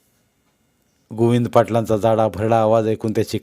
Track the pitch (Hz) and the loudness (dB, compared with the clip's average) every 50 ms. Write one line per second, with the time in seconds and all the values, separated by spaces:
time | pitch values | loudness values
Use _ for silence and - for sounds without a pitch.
0 | _ _ _ _ _ _ _ _ _ _ _ _ _ _ _ _ _ _ _ _ | _ _ _ _ _ _ _ _ _ _ _ _ _ _ _ _ _ _ _ _
1 | _ - 113 107 117 117 120 120 120 110 - 120 110 95 110 117 110 98 110 104 | _ -14 -4 0 0 2 2 0 0 2 2 2 2 2 0 -2 -2 0 -2 0
2 | 104 113 110 110 110 107 98 92 110 113 117 113 110 107 113 113 107 110 110 104 | 0 2 2 2 0 0 -2 -4 -2 0 0 2 2 2 2 2 0 -2 -4 -4
3 | - 110 104 113 104 - - 104 | -4 -4 -4 -4 -4 -4 -6 -8